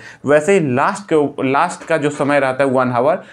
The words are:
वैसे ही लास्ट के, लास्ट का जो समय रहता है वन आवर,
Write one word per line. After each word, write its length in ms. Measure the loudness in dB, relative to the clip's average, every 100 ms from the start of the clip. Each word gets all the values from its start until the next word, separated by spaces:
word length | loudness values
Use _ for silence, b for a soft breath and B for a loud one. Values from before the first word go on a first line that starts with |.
| B B 2
वैसे 280 | 2 4
ही 200 | 2 2
लास्ट 300 | 0 0 -2 -2
के, 380 | 0 0 -2 -2
लास्ट 360 | 0 -2 -4 -4
का 100 | -2
जो 120 | -2
समय 300 | -2 0 2
रहता 240 | 0 0
है 60 | 0
वन 220 | 2 0
आवर, 320 | 0 0 0 B